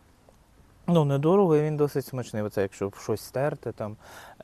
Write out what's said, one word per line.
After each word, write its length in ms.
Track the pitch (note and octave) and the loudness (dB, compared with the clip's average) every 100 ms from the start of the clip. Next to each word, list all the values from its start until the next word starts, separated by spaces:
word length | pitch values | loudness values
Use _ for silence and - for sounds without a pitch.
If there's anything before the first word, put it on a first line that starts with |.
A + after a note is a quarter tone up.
| _ _ _ _ _ _ _ _ - | _ _ _ _ _ _ _ _ 0
Ну, 180 | E3+ D3 | 2 4
недорого, 500 | C#3 D#3 G3 F#3 D3+ | 2 4 4 6 4
і 60 | |
він 160 | D3+ D3+ | 2 0
досить 280 | D3 C#3+ - | 0 -2 -6
смачний. 380 | B2+ A#2 A2 | -8 -6 -4
Оце 180 | G#2 - | -4 -2
якщо 260 | G2 - G2 | -2 -2 -6
в 80 | - | -4
щось 260 | - G#2+ | -4 -4
стерти, 500 | - B2+ D3 D3 A#2 | -4 -4 -4 -4 -8
там, 260 | - G#2+ G#2+ - - - - | -8 -10 -12 -18 -20 -20 -20